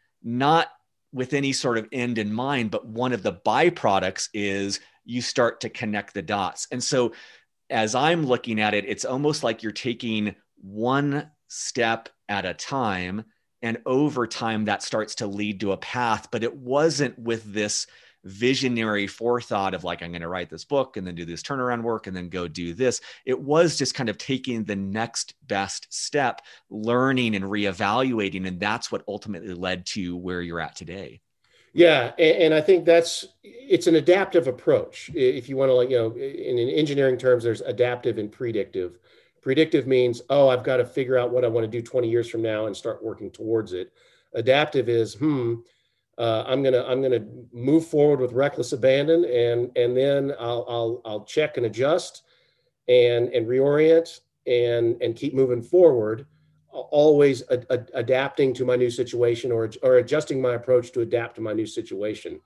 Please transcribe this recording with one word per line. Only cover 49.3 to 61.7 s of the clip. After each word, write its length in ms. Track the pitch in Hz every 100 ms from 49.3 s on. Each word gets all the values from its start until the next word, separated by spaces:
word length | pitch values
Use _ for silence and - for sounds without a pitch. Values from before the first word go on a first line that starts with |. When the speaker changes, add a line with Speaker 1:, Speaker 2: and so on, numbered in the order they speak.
| 123 120 120 120 127
Speaker 2:
and 200 | 120 123
then 380 | 135 139 139 139
I'll, 260 | 117 120 117
I'll, 340 | 120 113 120
I'll 200 | 113 104
check 320 | 104 - 151 -
and 100 | 117
adjust 560 | 107 135 170 - - _ _ _ _ _ _ -
and, 400 | 127 120 120 123
and 180 | 123 113
reorient 760 | 127 139 147 156 165 165 - _ _ -
and, 540 | 120 120 117 117 117
and 140 | 120
keep 180 | 113 139
moving 300 | 135 131 123
forward, 640 | 113 180 170 123 107 117 143 _ _ _ _
a-, 20 | 143
always 680 | - 147 151 147 143 127 -
a-, 160 | 123 -
a-, 160 | 123 -
adapting 580 | 135 117 127 139 - 135
to 100 | 123
my 100 | 127
new 160 | 123 123
situation 640 | 120 120 120 120 117 131
or, 180 | 113 110 -
or 140 | 131 127
adjusting 440 | 120 147 151 139
my 120 | 127
approach 360 | 117 - 123 120
to 100 | 127
adapt 340 | 117 120 117 -
to 40 |
my 120 | 110
new 140 | 107
situation." 720 | 107